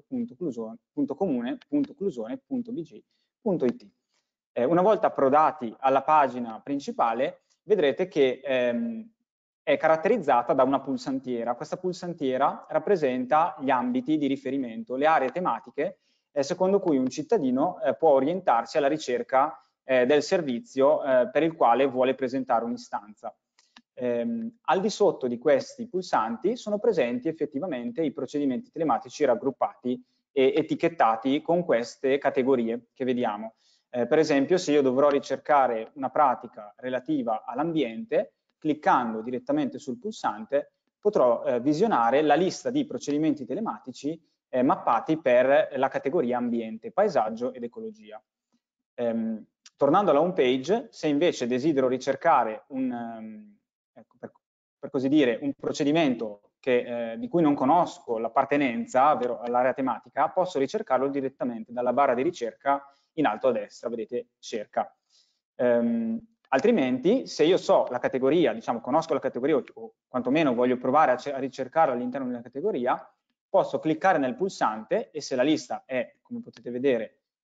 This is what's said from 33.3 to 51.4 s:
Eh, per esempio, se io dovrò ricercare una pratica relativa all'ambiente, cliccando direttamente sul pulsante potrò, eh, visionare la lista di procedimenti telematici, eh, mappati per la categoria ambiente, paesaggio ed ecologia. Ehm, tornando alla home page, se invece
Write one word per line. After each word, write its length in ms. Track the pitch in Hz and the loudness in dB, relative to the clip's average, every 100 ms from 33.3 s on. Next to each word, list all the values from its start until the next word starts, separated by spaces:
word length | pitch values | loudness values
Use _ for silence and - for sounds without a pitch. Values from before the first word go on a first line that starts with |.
| 104 113 - _ _ _ | -4 -10 -16 _ _ _
Eh, 160 | 123 120 | -4 2
per 120 | 156 | 2
esempio, 380 | 156 139 135 180 | 4 2 2 0
se 160 | 165 | 2
io 80 | 147 | 2
dovrò 260 | 131 127 147 | 4 4 4
ricercare 840 | 143 - 131 - 147 123 113 113 | 2 -2 -6 2 2 2 0 -8
una 160 | 147 127 | -8 -4
pratica 640 | - 143 - 123 - 104 - | 2 2 2 -6 -18 -20 -12
relativa 720 | 127 127 151 151 117 107 - | -8 -6 -4 -4 -2 -4 -6
all'ambiente, 880 | 123 165 160 120 113 113 165 - _ _ _ | -6 -2 -2 -4 -6 -4 -4 -4 _ _ _
cliccando 580 | 156 147 190 147 117 110 | -6 -2 2 2 0 -6
direttamente 560 | 117 123 - 147 135 131 | -6 -8 -4 -2 -4 -8
sul 220 | - 120 | -10 -10
pulsante 760 | 214 - 123 107 110 143 - _ _ _ | -10 -6 -6 -6 -4 -4 -4 _ _ _
potrò, 460 | 208 196 123 117 | 0 4 4 2
eh, 160 | 139 123 | 0 0
visionare 600 | 135 151 220 139 117 139 | 0 2 2 2 4 4
la 120 | 151 | 4
lista 360 | 151 185 - 131 | 4 2 -2 -4
di 160 | 143 131 | -4 -4
procedimenti 580 | 123 - 147 156 135 127 | -6 -4 0 0 -2 -6
telematici, 720 | 160 208 110 - - 143 165 _ _ _ | -6 -6 -8 -14 -10 -8 -8 _ _ _
eh, 140 | 127 | 0
mappati 560 | 135 185 147 117 - 156 | 2 2 2 0 0 -2
per 560 | 165 127 131 143 - 135 | 4 4 6 4 2 -2
la 140 | 135 | -2
categoria 480 | 135 135 170 120 120 | -2 -2 -2 0 -2
ambiente, 560 | 120 117 110 113 113 | -2 -4 -4 -10 -6
paesaggio 580 | - 208 131 110 113 123 | 0 2 2 0 -4 -8
ed 120 | 127 | -8
ecologia. 600 | 120 113 110 107 107 107 _ _ _ _ _ _ _ | -12 -12 -14 -16 -20 -20 _ _ _ _ _ _ _
Ehm, 520 | - 120 113 113 110 - _ - _ | -6 -2 -2 -4 -6 -12 _ -20 _
tornando 360 | 139 185 196 | 2 4 4
alla 100 | 160 | 2
home 100 | 185 | 2
page, 560 | 180 127 131 135 208 - | 2 2 0 0 -2 -2
se 180 | - 156 | -6 -2
invece 360 | 143 170 - | 2 0 0